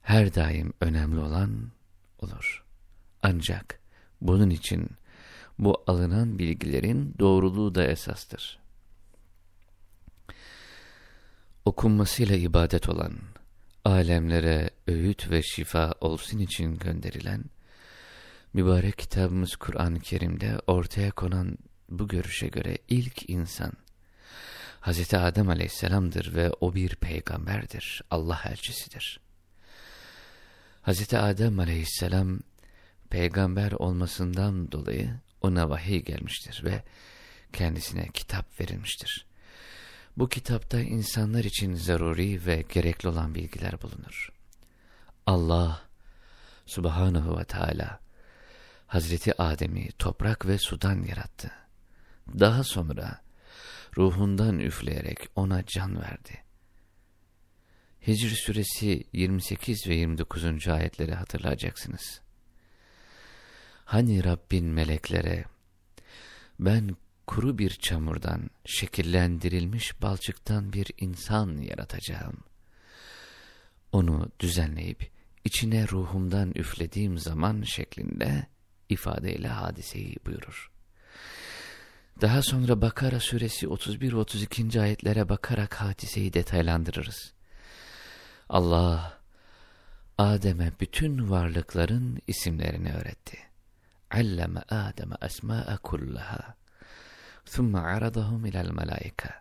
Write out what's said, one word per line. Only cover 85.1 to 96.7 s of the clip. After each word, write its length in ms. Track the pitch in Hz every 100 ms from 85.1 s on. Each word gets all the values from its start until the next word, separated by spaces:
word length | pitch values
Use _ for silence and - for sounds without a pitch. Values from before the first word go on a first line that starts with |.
| 107 104
bakarak 460 | 104 - 113 101
hadiseyi 580 | - 98 98 - - 95
detaylandırırız. 1000 | 87 85 90 82 82 82 80 73 107 - - - - - - - - - - - - -
Allah, 720 | - 87 85 87 82 85 - - - - - - - - - - -
Adem'e 540 | 101 104 98 85 85 -
bütün 500 | 95 - 156 135 107
varlıkların 880 | 92 85 85 - 87 85 120 123 123 -
isimlerini 680 | - 85 80 - 82 85
öğretti. 460 | 80 - - - - - - _ _ _ _ _
"Alleme 500 | 110 113 87 85 85 -
Adem'e 460 | 110 101 - 90 -
esmâ'e 540 | - - 107 113 - 101
kullaha. 800 | - 76 65 57 - 98 - - _